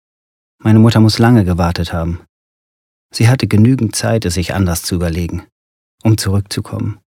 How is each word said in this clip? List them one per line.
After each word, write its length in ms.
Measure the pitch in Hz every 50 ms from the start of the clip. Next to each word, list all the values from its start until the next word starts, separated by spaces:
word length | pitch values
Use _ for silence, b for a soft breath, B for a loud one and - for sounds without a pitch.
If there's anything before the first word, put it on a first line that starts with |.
| _ _ _ _ _ _ _ _ _ _ _ _
Meine 180 | - 110 107 110
Mutter 220 | 110 117 110 110
muss 180 | 110 110 - -
lange 240 | 117 117 123 117 98
gewartet 480 | 90 90 85 90 85 87 - 85 -
haben. 300 | - 82 82 82 85 82 - _ _ _ _ _ _ _ _ _ _ _ _ _ _ _ _ _
Sie 160 | - - 117 113
hatte 200 | 127 139 - 101
genügend 480 | 107 101 107 120 135 123 113 104 -
Zeit, 280 | - - 110 113 113 -
es 120 | 90 87
sich 180 | 95 87 - 67
anders 280 | 95 98 87 85 85 -
zu 120 | - 95
überlegen, 500 | 85 87 85 82 90 85 80 - 85 - _ _ _ _ _ _ _ _ _ _ _ _
um 140 | 113 110 -
zurückzukommen 840 | - 101 95 98 98 - - - 104 - - 101 101 104 107 - _